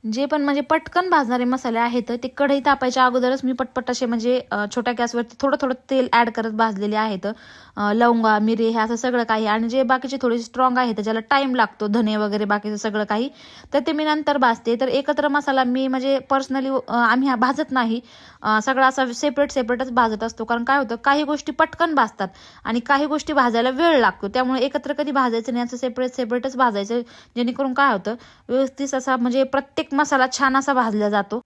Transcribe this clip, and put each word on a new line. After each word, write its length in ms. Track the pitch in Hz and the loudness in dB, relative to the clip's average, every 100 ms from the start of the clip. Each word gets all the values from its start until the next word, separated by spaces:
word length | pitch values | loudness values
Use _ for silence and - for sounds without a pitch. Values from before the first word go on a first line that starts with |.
| 220 | -4
जे 140 | 220 277 | -4 -2
पण 160 | 311 | 0
म्हणजे 180 | 285 285 | 0 -2
पटकन 500 | 277 320 320 349 370 | 0 -2 0 -2 2
भाजणारे 340 | 330 240 247 | 2 2 0
मसाले 340 | 247 254 247 226 | 0 -2 -2 -2
आहेत, 240 | 240 240 240 | 0 -2 -4
ते 180 | 240 254 254 | -6 -6 -2
कढई 240 | 277 277 285 | 2 2 2
तापायच्या 380 | 269 254 254 | 2 0 2
अगोदरच 360 | 254 247 247 262 | 2 4 0 0
मी 80 | 254 | -2
पटपट 380 | 254 254 262 254 | -2 -4 -4 -4
असे 160 | 247 247 | -4 -2
म्हणजे, 360 | 233 233 247 - | -2 0 -2 -2
अ, 140 | 208 208 247 | -6 -4 -4
छोट्या 180 | 233 240 | -4 -2
गॅसवरती 380 | 240 240 233 - | -2 -4 -6 -2
थोडं 160 | 277 285 | -2 0
थोडं 140 | 262 254 - | -2 -4 0
तेल 180 | 269 254 | 0 2
ॲड 180 | 233 233 | 2 2
करत 200 | 226 226 | -2 -4
भाजलेले 460 | 214 226 196 208 214 | 0 0 0 -2 -2
आहेत. 300 | 220 190 202 233 - - - - | -2 -4 -6 -8 -16 -20 -16 -4
अ, 160 | 208 | -2
लवंगा, 460 | 220 240 233 220 214 | 2 4 4 4 2
मिरे 300 | 214 226 226 | 2 0 0
हे 100 | 226 | 0
असं 180 | 220 233 | -2 -2
सगळं 280 | 254 247 | 0 -2
काही. 220 | 226 220 220 | 0 0 0
आणि 220 | 214 233 | 0 0
जे 140 | 254 | 0
बाकीचे 340 | 254 262 262 269 | 2 0 0 -2
थोडेसे 200 | 254 233 | 0 -2
स्ट्रॉंग 360 | 233 240 254 247 | -4 0 2 2
आहेत, 160 | 247 | 0
ज्याला 260 | 214 208 226 | -2 -2 -4
टाइम 340 | 220 277 277 | 0 0 2
लागतो, 320 | 254 208 - 208 | 2 2 0 -2
धने 300 | 220 214 214 | 2 2 0
वगैरे 280 | 208 208 | 0 -2
बाकीचं 320 | 208 208 208 208 | 0 -2 -2 -6
सगळं 280 | 220 208 | -4 -4
काही, 260 | 208 214 269 - - - - | -2 -2 -2 -8 -20 -20 -4
तर 40 | 277 269 | -2 0
ते 60 | |
मी 120 | 302 | -2
नंतर 320 | 311 302 294 285 | 0 0 0 2
भाजते. 400 | 247 233 233 233 | 2 2 -2 0
तर 80 | 262 | 0
एकत्र 400 | 269 277 294 294 | 0 0 0 0
मसाला 360 | 285 285 269 | 0 0 0
मी 240 | 247 254 262 | 0 0 0
म्हणजे 300 | 262 269 269 262 | -2 0 -2 0
personally, 480 | 269 269 269 269 269 - | -2 0 -4 -2 -4 -2
अ, 40 | |
आम्ही 340 | 240 233 247 277 | 0 2 2 2
हा 80 | 247 | 2
भाजत 360 | 254 277 302 | 2 2 -2
नाही. 280 | 262 226 233 - - - - | 0 0 -2 -6 -20 -20 -6
अ, 180 | - 214 | 0 0
सगळा 260 | 220 262 262 | 2 4 2
असा 260 | 269 262 | 4 -2
सेपरेट 380 | 240 294 285 285 | 0 -2 0 0
सेपरेटच 400 | 277 233 240 262 | 0 -2 -2 0
भाजत 320 | 247 226 214 | 2 2 0
असतो. 220 | 226 - | -6 -6
कारण 200 | 226 233 | -4 -2
काय 140 | 240 277 | 0 0
होतं, 180 | 240 269 | 0 -2
काही 260 | 277 285 | 2 2
गोष्टी 300 | 285 294 - | 0 -4 -6
पटकन 420 | - 320 - 339 | 0 -2 0 0
भाजतात 340 | 294 220 - 190 - - - | 2 0 -2 -8 -8 -20 -10
आणि 160 | - 233 | -4 -4
काही 260 | 240 277 294 | 0 0 2
गोष्टी 260 | 294 - | -2 0
भाजायला 380 | 285 240 233 247 | 2 2 2 0
वेळ 280 | 254 339 294 | 2 4 4
लागतो. 300 | 214 185 202 | 4 2 -4
त्यामुळे 320 | 254 254 262 | -2 0 0
एकत्र 320 | 269 - 254 | -2 -2 -6
कधी 180 | 294 294 | -4 -2
भाजायचं 420 | 269 247 226 226 | 0 2 0 -2
नाही, 120 | 240 | -4
असं 120 | 240 240 | -4 -6
सेपरेट 380 | 254 254 254 | -6 -4 -6
सेपरेटच 420 | 254 233 247 262 262 | -4 -4 -4 -4 0
भाजायचं, 440 | 254 202 196 233 233 - - 233 | 0 0 -4 -4 -6 -18 -12 -4
जेणेकरून 380 | 247 254 269 | -4 -2 -4
काय 180 | 254 277 | 2 2
होतं, 220 | 202 202 240 - _ - | 2 -4 -10 -14 _ -4
व्यवस्थित 460 | 254 262 269 277 | -2 -2 -4 -6
असा 220 | 262 254 254 | -4 -2 -2
म्हणजे 280 | 240 254 | 0 0
प्रत्येक 440 | 262 277 277 - 311 | 0 -2 -4 -8 -2
मसाला 340 | 277 294 269 254 254 | -2 0 2 0 2
छान 180 | 269 269 | 2 2
असा 160 | 269 | 2
भाजला 360 | 262 226 208 208 | 0 0 0 0
जातो. 320 | 208 196 233 | 0 -2 -8